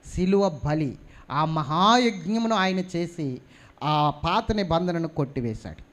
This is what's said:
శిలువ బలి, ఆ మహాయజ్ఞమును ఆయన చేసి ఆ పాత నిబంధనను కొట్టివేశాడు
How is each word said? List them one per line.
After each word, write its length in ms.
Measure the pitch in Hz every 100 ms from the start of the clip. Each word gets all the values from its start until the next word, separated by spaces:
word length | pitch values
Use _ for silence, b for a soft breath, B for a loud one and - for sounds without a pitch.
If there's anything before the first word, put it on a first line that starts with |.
| -
శిలువ 380 | - 185 196 196 147 147
బలి, 260 | 151 143 - - B B 135
ఆ 20 | 156 160
మహాయజ్ఞమును 960 | 135 156 202 240 240 196 165 226 226 220
ఆయన 160 | 185 185 185
చేసి 340 | 170 170 175 147 127 B B B B 143
ఆ 20 | 151 147 143
పాత 240 | 165 196 233 214
నిబంధనను 480 | 185 165 180 170 160 160
కొట్టివేశాడు 640 | 143 139 117 110 95 80 -